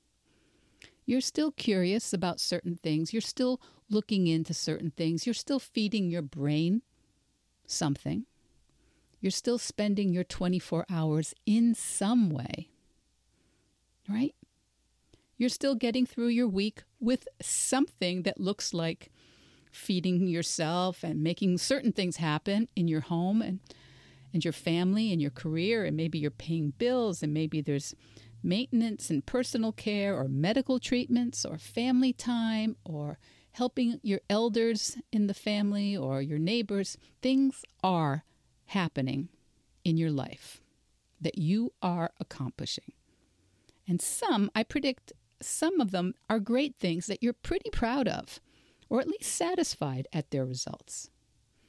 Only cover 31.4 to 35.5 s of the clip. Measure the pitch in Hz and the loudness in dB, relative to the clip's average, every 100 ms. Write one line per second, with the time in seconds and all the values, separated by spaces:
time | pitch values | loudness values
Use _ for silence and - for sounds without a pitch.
31.4 | - 156 - - 240 254 262 240 - 240 | -6 -8 -8 -2 2 4 4 2 -2 0
32.4 | 226 220 220 - - 156 147 151 - - | 0 0 -2 -4 -8 -6 -6 -8 -16 -20
33.4 | _ - 247 - 240 233 220 196 - 208 | _ -4 -2 2 0 0 -2 -2 0 0
34.4 | 233 220 226 220 - - - 226 202 202 | 2 2 2 2 -2 -6 -4 0 2 0
35.4 | - | -2